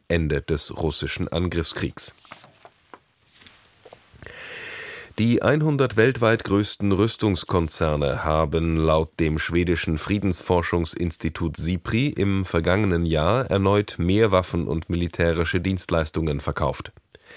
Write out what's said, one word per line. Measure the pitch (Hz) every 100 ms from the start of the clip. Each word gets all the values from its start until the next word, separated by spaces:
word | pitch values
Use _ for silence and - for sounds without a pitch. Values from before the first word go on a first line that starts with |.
| _
Ende | 85 78 71
des | - 78 - -
russischen | 80 - 69 - 90
Angriffskriegs. | 85 87 82 80 - 80 - - - - - - _ - _ _ - _ _ _ - - - - _ - - _ - - - - - - - - - - -
Die | 113 120
einhundert | - 151 156 143 135 107
weltweit | 117 123 113 113
größten | - 98 104 - 101
Rüstungskonzerne | 95 110 - 104 90 - 95 82 - 80 76 71 62
haben | 78 80 80 82 82 80
laut | 80 80 80 -
dem | 80 78
schwedischen | - 85 87 82 - 78
Friedensforschungsinstitut | - 101 95 87 - 90 85 87 85 - 87 - 85 - 82 76
sipri | 78 92 - 113 143
im | - 98 98 92
vergangenen | 85 82 92 107 85 82
Jahr | 78 80 120 120
erneut | 101 95 104 101 -
mehr | 85 101 113
Waffen | 92 90 87 71
und | 80 -
militärische | 87 85 - 85 82 87 92
Dienstleistungen | 90 95 - 85 78 - 80 73
verkauft. | - 71 73 65 - - _ - _